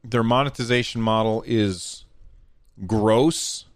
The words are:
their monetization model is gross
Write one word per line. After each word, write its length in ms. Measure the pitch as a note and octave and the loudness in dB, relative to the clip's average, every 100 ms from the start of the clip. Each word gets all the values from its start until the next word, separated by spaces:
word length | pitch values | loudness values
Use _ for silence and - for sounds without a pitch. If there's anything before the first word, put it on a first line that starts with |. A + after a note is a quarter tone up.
their 200 | A#2 A#2 | -2 0
monetization 760 | A2+ B2 C#3 - A#2+ B2 A#2+ A#2 | 2 2 0 -4 0 0 0 -2
model 420 | A2 A2 A2 A2 - | 0 2 0 -2 0
is 560 | A2+ G#2 F2+ - - - - - - - _ _ - F#2 | 0 0 -2 -10 -16 -20 -20 -20 -20 -20 _ _ -14 -2
gross 800 | A2 G#2+ A2+ D#3 - - - - | 0 4 4 4 0 -8 -10 -14